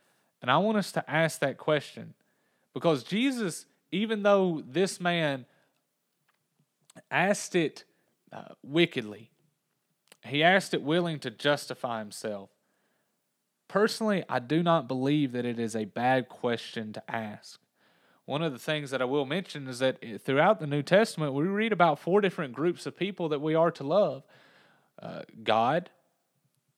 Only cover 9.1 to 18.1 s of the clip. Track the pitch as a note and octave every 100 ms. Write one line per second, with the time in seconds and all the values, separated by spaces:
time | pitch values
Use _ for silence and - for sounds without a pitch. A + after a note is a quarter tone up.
9.1 | G#2 A#2 _ _ _ _ _ _ _ _
10.1 | - A2 C#3+ E3 F#3+ - D#3 C3+ E3+ F3
11.1 | D3+ C3 G#2+ C#3+ C#3+ - B2+ B2+ A2+ G#2+
12.1 | - A2 G2+ G2 _ _ _ _ _ _
13.1 | _ _ _ _ _ _ G3 G#3+ - A3
14.1 | F#3+ - B2+ A#2+ D#3 E3+ E3 A#2+ C3 C3+
15.1 | D3+ C#3 B2 A#2+ A#2 A#2 A2 G#2 - B2
16.1 | C3 A#2+ - B2 A2+ - A#2+ A2 G#2+ -
17.1 | A2+ A2 G#2 - - _ _ _ _ _